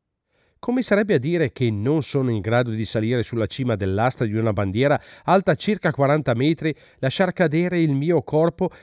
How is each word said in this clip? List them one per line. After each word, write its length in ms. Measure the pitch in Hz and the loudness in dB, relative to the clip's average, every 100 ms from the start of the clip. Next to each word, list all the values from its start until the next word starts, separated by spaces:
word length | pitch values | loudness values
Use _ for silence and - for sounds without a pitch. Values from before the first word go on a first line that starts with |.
| _ _ _ _ _ _ | _ _ _ _ _ _
Come 240 | - 254 | -4 -2
sarebbe 340 | - 202 214 160 | -2 -2 0 0
a 20 | |
dire 340 | 131 175 143 | 0 -2 -2
che 180 | - 123 | -2 -2
non 320 | 104 117 156 | -2 -2 -2
sono 300 | - 143 131 | -2 -2 -2
in 80 | 113 | -2
grado 320 | 98 120 123 | 0 0 0
di 140 | 110 107 | -2 -4
salire 380 | 113 110 123 | -2 0 -2
sulla 220 | 110 117 107 | -2 -2 -4
cima 300 | - 123 104 | -2 -4 -2
dell'asta 480 | 95 95 123 - | -2 0 0 0
di 100 | 113 | -2
una 200 | 107 113 | 0 0
bandiera 460 | 98 98 98 139 143 - - - | 0 -2 0 2 0 -2 -8 2
alta 300 | 190 185 147 | 2 4 0
circa 360 | - 208 170 | 0 -2 -2
quaranta 420 | 139 139 151 139 | 0 2 2 0
metri, 400 | 117 143 165 156 143 - _ | 0 0 0 -2 -6 -12 _
lasciar 340 | 135 - 185 | -2 0 0
cadere 480 | - 165 156 180 175 | 2 2 2 0 2
il 120 | 160 | 2
mio 300 | 139 156 165 | 2 2 0
corpo 480 | - 151 170 - 185 - | 2 2 2 0 -4 -4